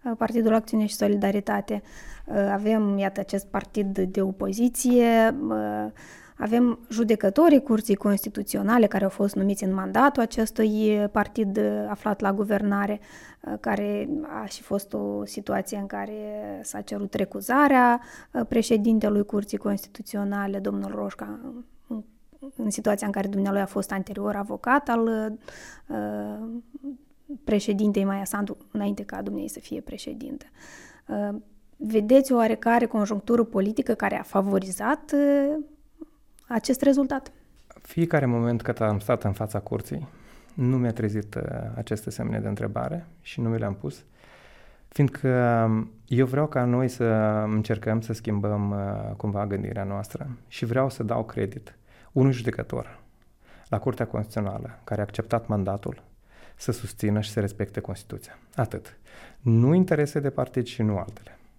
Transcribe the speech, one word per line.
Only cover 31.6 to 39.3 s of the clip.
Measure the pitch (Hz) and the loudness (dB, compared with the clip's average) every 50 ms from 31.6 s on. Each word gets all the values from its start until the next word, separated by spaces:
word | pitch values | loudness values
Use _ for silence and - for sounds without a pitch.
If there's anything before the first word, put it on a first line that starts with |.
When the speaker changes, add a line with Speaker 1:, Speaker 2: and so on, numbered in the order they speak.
| _ - - | _ -20 -14
Speaker 1:
vedeți | _ - 214 220 214 208 214 254 277 269 - | _ -6 2 2 2 6 8 8 8 8 6
o | 262 | 4
oarecare | 233 226 220 220 220 - 233 233 240 247 | 4 4 2 0 0 2 4 4 4 4
conjunctură | 220 - 220 208 202 220 202 - - 233 233 | 2 0 0 0 0 -2 -4 0 2 2 2
politică | 226 226 - 196 190 208 220 - - - 220 | 2 2 2 0 0 2 0 0 0 0 0
care | - 214 196 202 - | 0 0 -2 -2 -4
a | |
favorizat, | - - - 202 190 202 196 190 190 190 185 - 208 226 294 302 - - 302 | -6 0 0 0 2 4 2 0 0 0 -4 -2 0 0 0 -2 -2 0 2
uh, | 285 285 285 285 285 277 285 302 311 294 - - _ - _ _ _ 320 _ _ _ _ _ _ - _ - | 4 6 6 6 4 4 2 0 -2 -6 -10 -14 _ -20 _ _ _ -20 _ _ _ _ _ _ -20 _ -4
acest | 240 220 - - 254 - | -4 -2 2 0 0 4
rezultat? | - 277 269 277 277 254 277 269 269 - - - _ _ - - - _ - - | 6 6 6 6 2 0 -2 -6 -6 -10 -20 -20 _ _ -20 -20 -20 _ -20 -20
Speaker 2:
Fiecare | - - - 165 165 165 - 151 139 | -20 -6 0 0 2 4 4 2 4
moment | 123 120 117 117 120 120 113 | 4 2 2 2 2 0 0
cât | - - 117 - | -2 -4 -2 0
am | 113 107 107 98 | 0 0 0 0
stat | - - 123 - - | 0 0 -2 0 0
în | 104 | -2